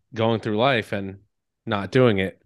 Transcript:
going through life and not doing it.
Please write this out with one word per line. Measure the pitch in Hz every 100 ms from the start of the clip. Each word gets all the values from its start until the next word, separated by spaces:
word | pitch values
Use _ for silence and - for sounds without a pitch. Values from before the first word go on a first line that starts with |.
| _
going | 113 110 113
through | 117 107
life | 127 123 101
and | 101 98 98 _ _ _ _ -
not | 104 98
doing | 131 127 98
it. | 95 -